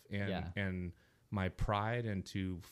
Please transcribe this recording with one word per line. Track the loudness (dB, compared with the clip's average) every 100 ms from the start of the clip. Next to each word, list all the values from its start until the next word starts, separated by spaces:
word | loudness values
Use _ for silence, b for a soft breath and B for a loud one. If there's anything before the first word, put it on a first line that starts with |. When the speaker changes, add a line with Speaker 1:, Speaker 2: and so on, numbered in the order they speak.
| -4
Speaker 1:
and, | -2 0
Speaker 2:
Yeah. | 0 -2 0
Speaker 1:
and | 0 0 -2 b b b b
my | 0 0
pride | 2 2 4 2 0 0
and | -2 -2
to | -2 0 -2 -8